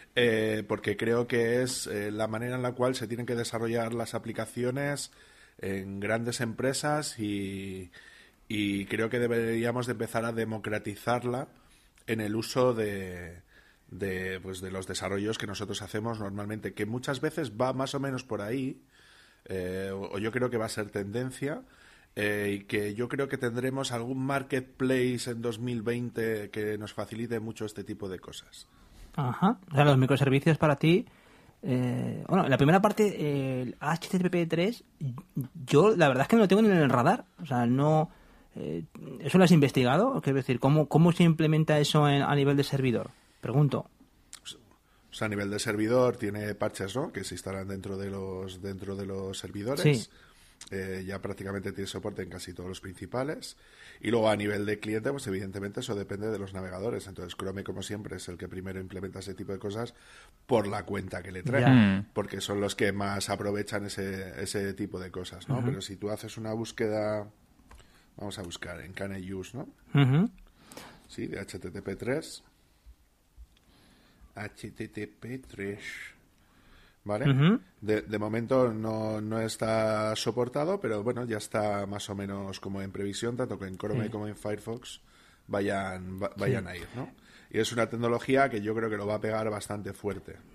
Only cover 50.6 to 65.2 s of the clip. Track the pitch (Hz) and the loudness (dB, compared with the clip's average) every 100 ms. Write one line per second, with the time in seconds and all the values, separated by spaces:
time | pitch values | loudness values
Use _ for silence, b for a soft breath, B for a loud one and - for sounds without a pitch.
50.6 | - 95 95 95 92 98 98 95 98 98 | -10 -6 -6 -6 -6 -6 -8 -8 -6 -4
51.6 | 101 95 98 101 104 98 87 90 92 87 | -6 -6 -6 -6 -6 -6 -8 -10 -12 -10
52.6 | 90 90 98 90 90 120 139 254 - - | -10 -10 -12 -12 -8 -4 -4 -6 -12 -18
53.6 | b b b b 104 117 110 104 104 101 | b b b b 0 4 6 4 2 0
54.6 | 104 104 107 110 127 139 117 95 98 98 | -2 -2 -2 -2 -2 -2 -2 -4 -4 -6
55.6 | 101 110 120 101 98 101 110 101 98 95 | -6 -6 -4 -4 -4 -6 -4 -4 -6 -8
56.6 | 92 92 110 113 101 90 90 - 95 98 | -8 -4 -4 -4 -8 -10 -10 -8 -6 -6
57.6 | 95 98 95 104 101 92 - 87 90 92 | -6 -8 -8 -8 -8 -10 -10 -10 -10 -8
58.6 | 92 95 92 95 92 98 95 92 98 95 | -8 -8 -8 -8 -8 -8 -10 -10 -8 -6
59.6 | 104 107 117 b b b b _ - 117 | -6 -6 -6 b b b b _ 0 2
60.6 | 101 104 87 98 92 92 90 92 117 135 | 2 -4 -4 -6 -6 -8 -10 -8 0 4
61.6 | 123 127 101 95 107 - 101 98 - 101 | 8 8 8 4 0 -4 -4 -4 -2 0
62.6 | 101 - 104 98 101 101 - 98 101 101 | 0 2 0 0 -2 -4 -2 -2 -2 -2
63.6 | 101 104 101 - 95 95 95 65 98 107 | -4 -6 -6 -6 -6 -6 -8 -8 -4 -2
64.6 | 98 95 101 92 92 92 | -4 -4 -6 -6 -8 -10